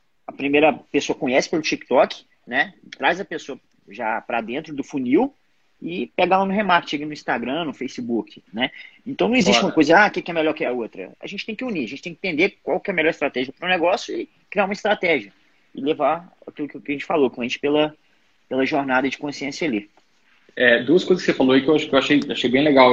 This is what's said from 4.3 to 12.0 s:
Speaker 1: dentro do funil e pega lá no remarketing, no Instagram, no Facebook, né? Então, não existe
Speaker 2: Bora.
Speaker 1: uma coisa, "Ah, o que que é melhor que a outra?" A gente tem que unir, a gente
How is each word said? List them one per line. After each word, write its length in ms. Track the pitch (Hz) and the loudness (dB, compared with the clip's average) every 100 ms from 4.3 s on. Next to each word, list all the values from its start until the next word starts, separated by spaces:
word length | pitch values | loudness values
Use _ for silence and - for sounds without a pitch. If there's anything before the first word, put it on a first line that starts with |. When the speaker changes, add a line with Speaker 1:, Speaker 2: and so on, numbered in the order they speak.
| 117 | -6
Speaker 1:
dentro 340 | 110 131 - | -4 -8 -10
do 80 | 135 | -10
funil 500 | - 139 123 156 277 _ _ _ _ _ | -8 -6 0 2 0 _ _ _ _ _
e 260 | 160 180 240 - | -10 -8 -6 -2
pega 220 | 180 190 | 2 2
lá 60 | |
no 80 | 196 | 2
remarketing, 520 | 196 202 175 165 147 | 0 2 2 2 -8
no 80 | 151 | -8
Instagram, 520 | 147 - 127 117 147 | -10 -4 -4 -2 -4
no 100 | 160 | -6
Facebook, 680 | - 127 - 120 117 - - _ | -8 -10 -8 -4 -4 -4 -12 _
né? 180 | 107 135 - - _ 117 | -6 -6 -8 -20 _ -10
Então, 220 | - 185 | -2 0
não 80 | 254 | 2
existe 220 | 185 233 | 4 2
Speaker 2:
Bora. 80 | 190 | 2
Speaker 1:
uma 60 | |
coisa, 260 | 156 151 294 | 2 6 6
"Ah, 80 | 202 | 6
o 40 | |
que 120 | 185 | 0
que 80 | - | -6
é 40 | |
melhor 200 | 170 156 | -2 -2
que 100 | 151 | -2
a 80 | 135 | -4
outra?" 400 | 123 107 90 92 - | -4 -6 -10 -16 -14
A 60 | - | -14
gente 180 | 196 | -12
tem 100 | - | -10
que 100 | 214 | -8
unir, 200 | 254 196 | -6 -6
a 40 | 107 | -6
gente 140 | 135 | -8